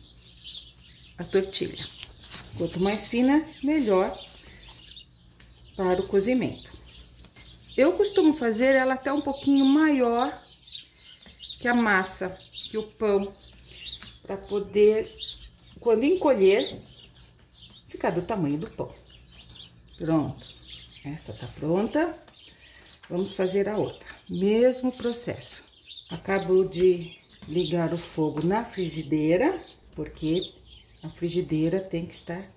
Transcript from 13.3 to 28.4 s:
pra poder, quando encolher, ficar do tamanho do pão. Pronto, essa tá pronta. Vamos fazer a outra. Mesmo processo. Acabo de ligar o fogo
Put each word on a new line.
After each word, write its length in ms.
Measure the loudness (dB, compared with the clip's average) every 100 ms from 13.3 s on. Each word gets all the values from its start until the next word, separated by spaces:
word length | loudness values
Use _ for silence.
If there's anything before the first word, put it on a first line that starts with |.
| -8 -20 -20 -20 -14 -10 -10 -12 -14
pra 120 | -10 -10
poder, 760 | -4 -4 0 6 6 6 0 -8 -8 -8 -16 -20 -20 -4
quando 260 | 2 4
encolher, 760 | 4 4 4 6 6 6 2 -6 -16 -20 -16 -16 -18 _ _ -20 -20 -20 -16
ficar 220 | -4 -2
do 100 | -2
tamanho 380 | -2 -2 -2 -2
do 120 | -6
pão. 220 | -10 -10 -12 -18 -16 -16 -18 -20 -20 -20 -20 -20 -8
Pronto, 500 | 0 0 0 -6 -12 -12 -14 -18 -18 -16 -12
essa 260 | -12 -12
tá 140 | -14 -14 -8
pronta. 600 | -2 0 0 0 -2 -4 -18 -20 -20 -20 -20 -20 -20 -18 -8
Vamos 240 | -4 -4
fazer 340 | -2 -2 0 0
a 120 | -2
outra. 260 | -2 -6 -14 -16 -10
Mesmo 640 | 0 2 6 4 4 -2
processo. 800 | -2 -4 -4 -6 -8 -10 -12 -14 -16 -18 -18 -12
Acabo 540 | -10 -4 -2 2 4
de 520 | 2 4 4 4 -2 -16 -20 -18 -6
ligar 460 | -2 0 0 0
o 40 | -2
fogo 460 | -4 -2 -2 0